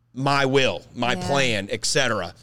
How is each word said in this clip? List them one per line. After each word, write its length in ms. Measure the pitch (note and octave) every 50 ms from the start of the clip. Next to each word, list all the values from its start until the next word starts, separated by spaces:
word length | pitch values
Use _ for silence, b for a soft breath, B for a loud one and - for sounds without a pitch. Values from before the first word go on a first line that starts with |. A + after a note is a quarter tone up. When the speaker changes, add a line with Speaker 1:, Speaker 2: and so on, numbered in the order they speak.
| _ _ -
Speaker 1:
my 300 | B2 C3+ C#3 C#3+ C#3 C#3
will, 380 | C3+ C3 C#3 C3 A#2 F#2 E2 - - -
my 200 | A2+ A#2+ A#2+ B2+
Speaker 2:
Yeah. 120 | - -
Speaker 1:
plan, 420 | A2+ C#3 C#3 C3+ B2 A2+ G2+ G2 G2+
et 140 | - G#2+ -
cetera, 500 | - - - C3+ A#2+ A2+ G2+ F2+ F2 - -